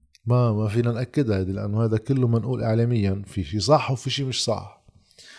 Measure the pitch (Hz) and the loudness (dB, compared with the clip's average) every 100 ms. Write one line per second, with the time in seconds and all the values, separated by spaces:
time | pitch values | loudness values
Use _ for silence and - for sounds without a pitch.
0 | _ _ 113 123 120 104 107 113 120 117 | _ _ 0 2 4 2 0 0 0 -2
1 | 123 151 120 95 92 98 104 107 113 107 | -4 -2 0 0 0 -4 -2 0 2 0
2 | - 135 123 117 117 123 117 110 117 113 | 0 0 2 2 0 -2 0 2 2 2
3 | 98 98 98 98 76 107 104 151 - 131 | 0 -2 -6 -8 -4 -2 2 2 2 -6
4 | 135 139 131 120 - 104 98 - _ _ | -6 -6 -4 -4 -4 -4 -6 -20 _ _
5 | _ - - | _ -20 -20